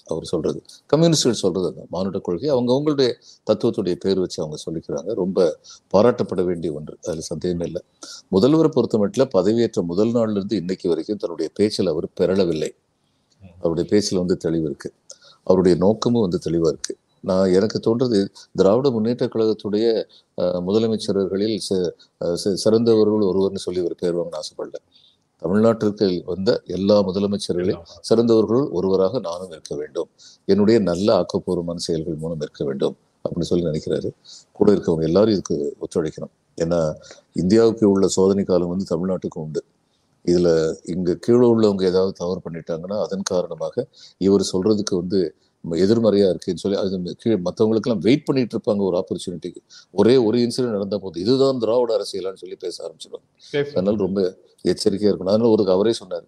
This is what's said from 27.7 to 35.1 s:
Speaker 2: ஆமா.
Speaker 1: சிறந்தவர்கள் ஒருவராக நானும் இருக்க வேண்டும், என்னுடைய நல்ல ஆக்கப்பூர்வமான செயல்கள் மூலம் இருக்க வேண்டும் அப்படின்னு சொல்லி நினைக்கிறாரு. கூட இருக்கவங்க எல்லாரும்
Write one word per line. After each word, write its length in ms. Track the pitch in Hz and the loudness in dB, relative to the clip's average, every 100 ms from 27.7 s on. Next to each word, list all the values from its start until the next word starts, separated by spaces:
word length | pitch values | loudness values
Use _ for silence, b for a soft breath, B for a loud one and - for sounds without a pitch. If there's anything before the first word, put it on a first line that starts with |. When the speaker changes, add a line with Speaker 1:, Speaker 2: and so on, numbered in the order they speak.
| 117 | -4
Speaker 2:
ஆமா. 40 | |
Speaker 1:
சிறந்தவர்கள் 840 | - - - 113 117 110 101 117 147 | -10 -18 0 2 4 4 4 0 0
ஒருவராக 480 | 87 95 95 95 127 | -2 0 2 0 -2
நானும் 320 | 90 87 92 | -6 -8 -10
இருக்க 240 | 78 - 73 | -14 -12 -10
வேண்டும், 340 | 73 - 82 _ B B - | -8 -8 -10 _ B B -2
என்னுடைய 340 | 98 104 117 | 2 4 4
நல்ல 400 | 90 87 104 104 | 2 0 2 2
ஆக்கப்பூர்வமான 560 | 90 98 - 87 85 85 | 0 -4 -4 -4 -4 -8
செயல்கள் 400 | - 82 80 76 | -6 -4 -4 -8
மூலம் 260 | 80 82 | -8 -8
இருக்க 240 | 73 - 147 | -10 -6 -6
வேண்டும் 300 | 67 76 - _ _ | -2 -4 -4 _ _
அப்படின்னு 180 | - - | -8 -6
சொல்லி 240 | - 90 85 | -2 0 0
நினைக்கிறாரு. 440 | 78 - 73 69 - B B B | -4 -4 -4 -4 -10 B B B
கூட 200 | - 104 | 2 4
இருக்கவங்க 320 | 98 - 80 | 4 2 0
எல்லாரும் 280 | 80 | 2